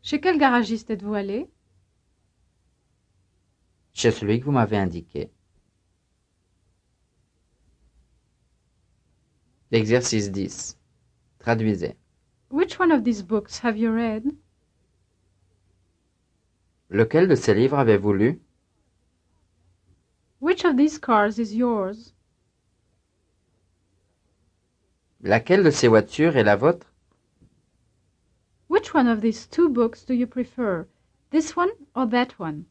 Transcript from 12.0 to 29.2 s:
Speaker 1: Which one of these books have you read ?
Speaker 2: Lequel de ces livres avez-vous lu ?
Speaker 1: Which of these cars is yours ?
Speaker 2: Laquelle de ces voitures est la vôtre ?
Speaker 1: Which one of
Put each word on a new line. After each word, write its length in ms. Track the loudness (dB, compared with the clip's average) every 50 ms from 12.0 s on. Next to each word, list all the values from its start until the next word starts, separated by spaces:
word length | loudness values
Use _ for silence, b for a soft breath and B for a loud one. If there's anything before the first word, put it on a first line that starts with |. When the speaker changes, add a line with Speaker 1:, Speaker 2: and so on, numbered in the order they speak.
| _ _ _ _ _ _ _ _ _ _
Speaker 1:
Which 280 | -4 -4 -2 -4 -2 -2
one 120 | 0 2
of 120 | 2 2 0
these 180 | -2 -4 -4
books 420 | -6 -4 -4 -4 -4 -6 -16 -6 -4
have 140 | -4 -2 -2
you 140 | -2 -2
read ? 340 | -2 -2 -2 -4 -6 -4 -6 -8 -8 -8 _ _ _ _ _ _ _ _ _ _ _ _ _ _ _ _ _ _ _ _ _ _ _ _ _ _ _ _ _ _ _ _ _ _ _ _ _ _ _ _ _ _ _ _ _ _ _ _ _ _
Speaker 2:
Lequel 380 | 0 0 0 2 4 2 4 4
de 80 | 2
ces 180 | 2 2 2 2
livres 240 | 4 2 2 2 2
avez-vous 360 | 4 4 4 4 4 0 0
lu ? 280 | 2 2 0 0 -4 _ _ _ _ _ _ _ _ _ _ _ _ _ _ _ _ _ _ _ _ _ _ _ _ _ _ _ _ _ _ _ _ _ _ _ _ _ _ _ _
Speaker 1:
Which 240 | -2 -2 -2 2 2
of 100 | 0 2
these 220 | 4 2 2 0 -4
cars 400 | -2 2 2 2 2 2 0 -4
is 180 | -6 -6 -2
yours ? 600 | -2 -2 0 0 -2 -2 -4 -8 -12 -18 -20 _ _ _ _ _ _ _ _ _ _ _ _ _ _ _ _ _ _ _ _ _ _ _ _ _ _ _ _ _ _ _ _ _ _ _ _ _ _ _ _ _ _ _ _ _ _ _ _ _ _ _ _ _ _ _ _ _ _ _ _ _ _
Speaker 2:
Laquelle 420 | -2 0 0 0 2 2 2 4 6
de 60 | 4
ces 180 | 4 4 4 6
voitures 500 | 6 6 4 2 -2 0 0 2 4 4
est 60 | 4
la 120 | 4 4
vôtre ? 360 | 4 4 0 0 0 -6 _ _ _ _ _ _ _ _ _ _ _ _ _ _ _ _ _ _ _ _ _ _ _ _ _ _ _ _ _ _ _ _ _ _ _ _ _
Speaker 1:
Which 260 | -2 -2 -2 0 0
one 120 | 0 2 2
of 140 | 0 0